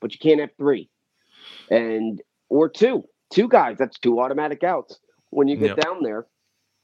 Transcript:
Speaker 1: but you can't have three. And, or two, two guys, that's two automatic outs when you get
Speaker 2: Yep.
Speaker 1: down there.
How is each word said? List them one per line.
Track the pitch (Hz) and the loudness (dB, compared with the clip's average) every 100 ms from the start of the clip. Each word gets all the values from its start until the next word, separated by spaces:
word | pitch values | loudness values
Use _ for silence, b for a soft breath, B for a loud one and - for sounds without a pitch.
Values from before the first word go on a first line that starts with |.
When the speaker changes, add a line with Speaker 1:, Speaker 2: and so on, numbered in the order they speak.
Speaker 1:
but | 117 | -12
you | - | -2
can't | 156 151 | 2 2
have | 147 - | 2 -4
three. | 143 120 82 _ _ _ B B B B B | -2 -2 -4 _ _ _ B B B B B
And, | 113 113 110 113 104 - _ - | 0 0 -4 -4 -8 -14 _ -2
or | 135 156 | 0 2
two, | - 233 247 - _ - | 2 2 0 -8 _ -6
two | - 233 | 0 4
guys, | 226 135 104 | 4 2 -2
that's | 131 - | -6 -2
two | 123 117 | 0 0
automatic | 127 139 151 151 | 0 -2 -4 -4
outs | 175 170 - - _ _ - | -2 -4 -6 -18 _ _ -8
when | - 139 | 0 0
you | 143 | 2
get | 107 98 | -2 0
Speaker 2:
Yep. | |
Speaker 1:
down | 160 185 | -4 -4
there. | 127 107 117 _ _ _ _ _ | -6 -6 -12 _ _ _ _ _